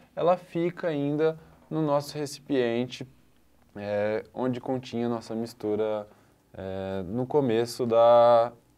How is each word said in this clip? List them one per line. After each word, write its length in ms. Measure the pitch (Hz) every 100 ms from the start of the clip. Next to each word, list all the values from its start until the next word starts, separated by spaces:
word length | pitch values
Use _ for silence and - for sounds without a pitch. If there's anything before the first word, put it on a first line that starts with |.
| _ -
ela 220 | 160 180
fica 500 | - 170 175 175 175
ainda 500 | 147 143 147 160 160 - _ -
no 120 | 156
nosso 360 | 151 143 143 151
recipiente, 880 | 143 - - 139 120 117 127 - 131 _ _ _ _ _ _ 104
eh, 480 | 101 104 107 107 -
onde 260 | - 127 120
continha 460 | - 131 127 117 120
a 40 |
nossa 260 | 117 - 113
mistura, 720 | 117 - 104 104 110 107 104 _ _ _ _
eh, 500 | 95 95 95 95 95 87
no 180 | 117 127
começo 600 | 151 135 110 120 - 120
da 640 | 113 117 120 120 117 117 - _